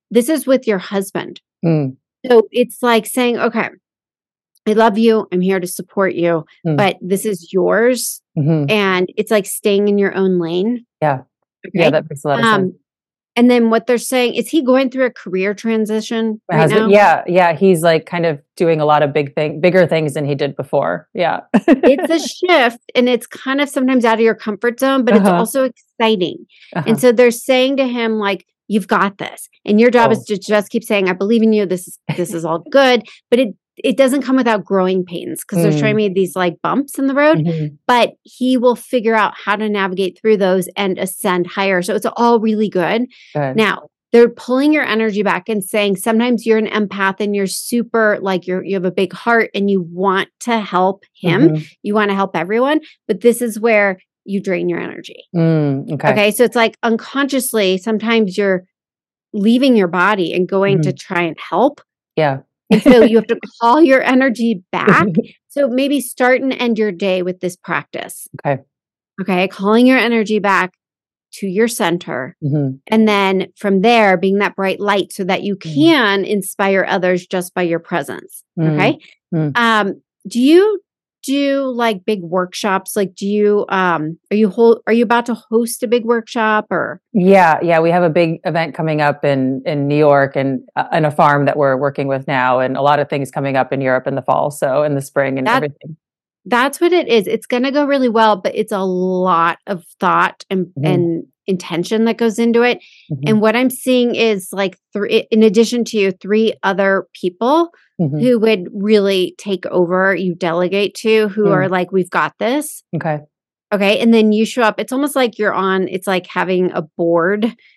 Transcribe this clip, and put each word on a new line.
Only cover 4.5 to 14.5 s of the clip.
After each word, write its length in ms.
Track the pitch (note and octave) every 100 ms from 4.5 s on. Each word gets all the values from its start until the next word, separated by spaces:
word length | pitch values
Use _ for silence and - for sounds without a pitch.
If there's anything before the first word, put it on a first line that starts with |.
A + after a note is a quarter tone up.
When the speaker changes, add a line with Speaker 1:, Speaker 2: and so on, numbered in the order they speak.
| _ -
Speaker 1:
I 60 |
love 240 | G#3+ A3+ G#3
you. 300 | A3+ A3 -
I'm 100 | F3+
here 180 | F#3 F#3+
to 80 | F3+
support 460 | - F3+ - F#3+ -
you, 280 | E3+ E3 D3+ _ E3
Speaker 2:
Mm. 120 | D3+
Speaker 1:
but 200 | G3 -
this 240 | F3+ F#3+ A3
is 260 | F#3+ -
yours 680 | F#3+ F3 F#3 A#3+ B3 - - _ E3
Speaker 2:
Mm-hmm. 320 | C#3+ D#3+ C#3+
Speaker 1:
and 400 | G#3+ G3 F#3 F#3 -
it's 140 | G#3
like 140 | A3 F#3+
staying 400 | - G#3+ G3+ G#3
in 100 | G3+
your 180 | G3 -
own 240 | F#3+ F3+
lane." 460 | E3 F3 G#3+ A#3+ - _
Speaker 2:
Yeah. 180 | D3+ C3 - _ _ _ F#3+
Speaker 1:
Okay? 60 |
Speaker 2:
Yeah, 160 | F#3 D#3+
that 180 | D3+ D#3
makes 140 | D3
a 40 | D3+
lot 100 | C#3
of 60 | A3+
Speaker 1:
Um, 160 | G#3
Speaker 2:
sense. 140 | F#3 - _ _ _ _ _ -
Speaker 1:
and 160 | A#3+
then 180 | B3 A3+
what 180 | A3+ -
they're 100 | A#3
saying, 380 | - B3+ B3 -
is 120 |
he 120 | -